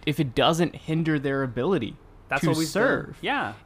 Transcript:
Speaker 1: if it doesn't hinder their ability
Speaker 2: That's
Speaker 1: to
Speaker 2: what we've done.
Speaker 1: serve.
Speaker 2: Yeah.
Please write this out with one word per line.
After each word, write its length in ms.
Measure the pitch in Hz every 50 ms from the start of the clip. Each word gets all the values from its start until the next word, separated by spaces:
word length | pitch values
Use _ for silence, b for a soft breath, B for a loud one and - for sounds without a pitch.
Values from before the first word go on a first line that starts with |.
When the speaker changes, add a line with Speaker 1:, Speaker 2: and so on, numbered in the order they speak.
| -
Speaker 1:
if 140 | 151 143 -
it 140 | 156 127 -
doesn't 400 | 147 127 139 165 160 175 147 -
hinder 440 | 147 - - 160 165 165 160 156 147
their 240 | 135 139 139 139
ability 540 | 135 127 113 123 123 175 196 180 113 98 - - - - - - - -
Speaker 2:
That's 120 | 135 139
Speaker 1:
to 80 | - 165
Speaker 2:
what 80 | 165
we've 100 | 156 165
done. 60 | 151
Speaker 1:
serve. 460 | - 190 233 277 175 - - - - -
Speaker 2:
Yeah. 320 | - 208 277 277 156 101 107 - -